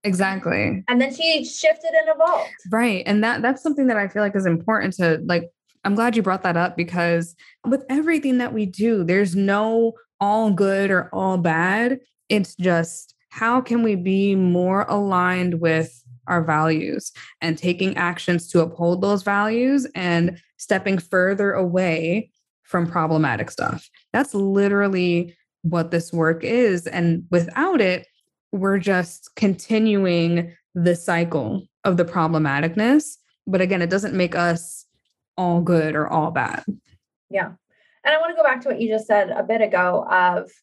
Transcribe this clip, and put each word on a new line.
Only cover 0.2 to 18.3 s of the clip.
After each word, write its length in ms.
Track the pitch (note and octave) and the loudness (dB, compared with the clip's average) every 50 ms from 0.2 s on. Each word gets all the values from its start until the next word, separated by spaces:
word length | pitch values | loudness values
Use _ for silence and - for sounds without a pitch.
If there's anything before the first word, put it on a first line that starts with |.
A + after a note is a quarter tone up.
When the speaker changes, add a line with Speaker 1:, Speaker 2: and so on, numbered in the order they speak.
| G3 F#3+ F#3+ F#3+ - E3 D#3+ G2 G#2 - - F#3+ F#3+ - | 0 -2 -2 -4 -4 -2 -2 0 0 -2 -2 -4 -4 0
Speaker 2:
And 120 | B3 B3 | 0 0
then 140 | C4+ C#4 C#4 | 0 0 -2
she 300 | - E4 E4 D#4+ D4 B3 | -2 0 0 0 0 -2
shifted 460 | - - - - D#4 D#4+ D#4+ D#4+ E4 | -6 -10 0 2 2 2 2 -2 0
and 160 | D#4+ D#4+ D#4+ D#4+ | 2 2 2 2
evolved. 420 | D#4 D4 D#4+ E4+ E4+ - - - - - - F3+ | 2 2 2 2 2 0 -2 -6 -12 -18 -8 -2
Speaker 1:
Right. 320 | G3+ A3+ A#3+ A#3+ G3+ F3+ - | 0 0 2 2 0 -2 -2
And 160 | - G3+ G#3 G#3+ | -2 0 0 2
that, 180 | A3+ A#3+ A3+ | 0 0 0
that's 200 | A3 B3 C4+ C#4 | 0 -2 -2 -2
something 240 | - E4 C#4+ C#4+ C4+ B3+ | -2 -4 0 2 2 2
that 80 | A3+ | 2
I 120 | G#3 G3+ F#3+ | 0 -2 -2
feel 140 | - G3+ | -2 -2
like 120 | G#3 G3+ G3 | -2 0 0
is 100 | G3 F#3+ | 0 0
important 480 | F3 E3+ E3+ E3+ - A3 G#3 - F#3+ F3+ | 2 0 0 0 0 0 0 0 -2 -2
to, 260 | - F3+ E3 D#3+ D#3+ E3+ | 0 2 2 2 0 0
like, 220 | F3 F3 E3+ E3+ - _ _ _ _ _ _ - | -2 -2 -2 -2 -6 _ _ _ _ _ _ -2
I'm 100 | G3+ G3+ | -2 0
glad 220 | G#3 A3+ A#3+ A3 | 2 2 2 2
you 60 | A3+ | 2
brought 200 | F#3+ F#3+ F#3 F#3+ | 0 0 -2 0
that 140 | - F#3 E3 | 0 0 0
up, 200 | E3+ F3 F3 F3 | 2 0 0 -2
because 580 | - E3+ E3+ F3 F3 E3+ E3+ E3+ E3+ E3+ E3+ - _ - - _ _ - | -4 -6 -4 -2 -2 0 2 0 0 -2 -4 -10 _ -20 -20 _ _ -2
with 200 | A3+ C4 C4+ C4+ - | -2 -2 -2 -2 -2
everything 500 | C4 C#4+ D#4 E4 E4 D4+ C#4+ C4+ B3+ B3 | -2 -2 0 0 0 0 0 0 0 0
that 140 | B3 A#3+ | 0 -2
we 140 | - A3 G#3+ | -2 -4 -4
do, 380 | F#3+ F3+ - G#3 A#3 A3+ G3+ F3 | -4 -2 -2 0 0 2 0 0
there's 320 | E3 F3+ G3 G#3 F#3 E3+ | 2 2 2 2 2 0
no 560 | G3 G3 G3 G3+ G#3 G#3+ A3 A3+ A#3 A3+ A3+ A3+ - _ _ _ _ | 0 2 2 2 2 0 0 2 2 0 0 -2 -6 _ _ _ _
all 300 | G3 G3+ G#3 A3 A3+ G#3+ | 0 0 2 2 2 2
good 400 | G3 F3+ G3+ G3 G3 G3 G3 G3 | 2 2 2 2 2 0 0 2
or 180 | F#3+ F3+ F3+ - | 2 0 0 -2
all 260 | - F#3+ F#3+ F#3+ F#3 F3+ | -6 -2 -2 0 0 0
bad. 600 | E3+ F3 D#3+ D#3+ E3+ F3+ G3 A3 A#3 B3 C4+ C4+ _ _ _ _ _ _ | 0 0 2 2 2 2 2 2 0 0 -2 -4 _ _ _ _ _ _
It's 260 | G#3+ G#3 F#3+ - - | 0 0 0 -2 -6
just, 580 | - F3 F#3 F3 E3 E3 E3 - - - _ _ _ _ _ | -2 0 2 2 2 0 -2 -8 -16 -18 _ _ _ _ _
how 300 | - - A3 A#3 A#3+ B3+ | -6 -2 0 2 2 0
can 220 | B3+ - A#3 A#3+ | 0 0 0 0
we 120 | A3+ A3 G3+ | 2 0 0
be 400 | F#3 F3 F#3+ F#3+ G3 G3 G3+ G3 | 0 0 0 2 2 2 2 2
more 480 | F#3+ F#3 F3+ F3 F3 F3+ F#3 F#3+ G3 - - | 2 2 2 2 2 2 2 0 0 0 0
aligned 720 | - G3+ G3+ G3 F#3+ F3+ F3+ F3+ F3+ F3+ F3+ F3+ F3 E3 | -2 -2 0 0 0 2 2 2 0 0 0 -2 -2 0
with 420 | E3+ E3 D#3+ D#3+ E3 - - - _ - - - _ | 0 0 2 0 -2 -4 -8 -20 _ -20 -20 -18 _
our 160 | - F3 F3 | -2 -2 0
values 680 | D#3+ D#3+ D#3 D#3 D#3 D#3+ D#3+ D3+ - - - G#3 - - _ - - - - _ | 2 2 2 2 2 2 0 0 -2 -4 -6 -8 -8 -12 _ -18 -20 -20 -14 _
and 160 | - E3+ D#3+ | -4 -4 -4
taking 400 | D#3+ - F3 F3 F3 F#3+ F#3+ - | -2 -2 -4 -2 0 -2 -2 -2
actions 520 | - F3+ F3 F3+ F3 - - | -2 -2 -2 -4 -4 -2 -2